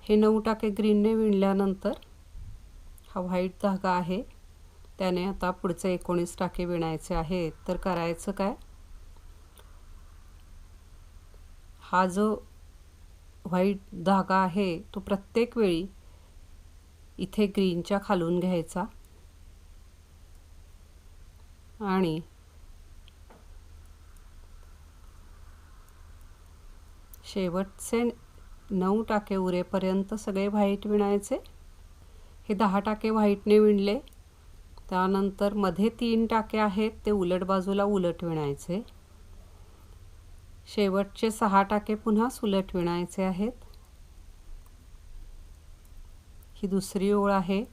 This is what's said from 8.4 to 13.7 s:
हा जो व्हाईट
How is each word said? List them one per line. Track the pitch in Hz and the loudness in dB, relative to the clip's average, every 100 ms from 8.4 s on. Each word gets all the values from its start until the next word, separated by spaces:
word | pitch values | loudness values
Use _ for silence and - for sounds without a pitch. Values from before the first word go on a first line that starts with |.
| 196 277 - - - - - - - - - - - - - - - - - - - - - - - - - - - - - - - - | -4 -4 -14 -20 -20 -20 -20 -20 -20 -20 -20 -20 -20 -20 -20 -20 -20 -20 -20 -20 -20 -20 -20 -20 -20 -20 -20 -20 -20 -20 -20 -20 -20 -20
हा | - 180 185 | -2 2 2
जो | 180 214 208 - - - - - - - - - - | 2 0 0 -8 -20 -20 -20 -20 -20 -20 -20 -20 -16
व्हाईट | 190 180 190 | -2 2 2